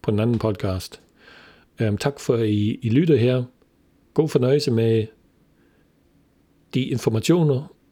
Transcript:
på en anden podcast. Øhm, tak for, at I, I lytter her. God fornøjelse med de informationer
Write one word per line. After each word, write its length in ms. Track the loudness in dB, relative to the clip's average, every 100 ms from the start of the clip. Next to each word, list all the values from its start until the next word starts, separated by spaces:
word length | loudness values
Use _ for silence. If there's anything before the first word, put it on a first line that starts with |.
på 100 | -2
en 80 | 0
anden 200 | 0 0
podcast. 600 | -2 -2 -4 -6 -8 -18 _ _ -20 -20 -20 -20 _ -2
Øhm, 160 | -2 0
tak 220 | -4 -4
for, 160 | -2 0
at 120 | 2
I, 320 | 2 0 -2
I 80 | 0
lytter 260 | 2 4 4
her. 280 | 4 0 -4 _ _ _ _ _ _
God 160 | -2 0
fornøjelse 420 | 0 0 0 0
med 360 | 0 2 0 -2 _ _ _ _ _ _ _ _ _ _ _ _ _ _ _ _
de 120 | -4 -2
informationer 920 | -2 -2 -2 2 2 2 0 -4 -20 _